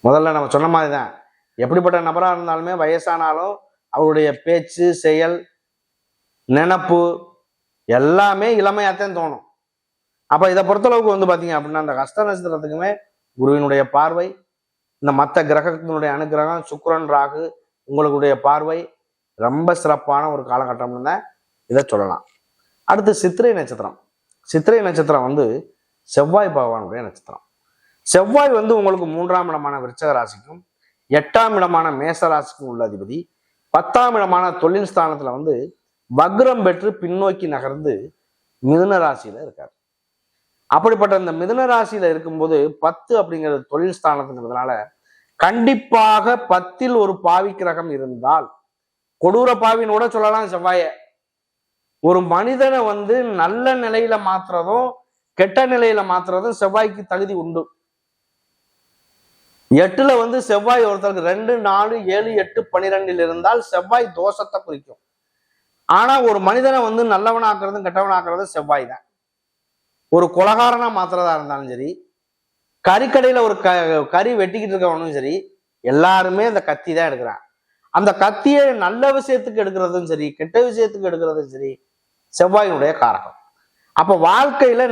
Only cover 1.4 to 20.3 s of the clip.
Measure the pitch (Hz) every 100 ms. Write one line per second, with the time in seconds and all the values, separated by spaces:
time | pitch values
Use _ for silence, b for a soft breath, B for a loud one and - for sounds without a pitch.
1.4 | _ - 123 170 180 175 165 165 185 175
2.4 | 175 160 170 180 156 165 165 165 160 156
3.4 | 185 202 _ _ _ 131 156 156 151 135
4.4 | - 170 - - 175 175 160 156 165 175
5.4 | 180 _ _ _ _ _ _ _ _ _
6.4 | - 135 165 185 - 175 170 170 - _
7.4 | _ _ _ _ - 120 143 180 202 196
8.4 | 220 220 196 208 202 185 202 175 165 127
9.4 | _ _ _ _ _ _ _ _ _ 151
10.4 | 190 185 190 208 240 240 214 196 185 170
11.4 | 170 156 151 156 151 131 139 - 208 190
12.4 | 175 160 151 156 190 208 _ _ _ -
13.4 | 131 143 143 139 131 143 156 170 180 185
14.4 | _ _ _ _ _ _ 143 135 143 175
15.4 | 151 151 156 160 165 156 151 143 151 151
16.4 | 151 170 - 147 165 160 156 143 139 151
17.4 | 160 - _ _ - 139 151 143 143 131
18.4 | 139 147 156 165 170 _ _ _ _ _
19.4 | 117 143 165 170 156 143 - 143 156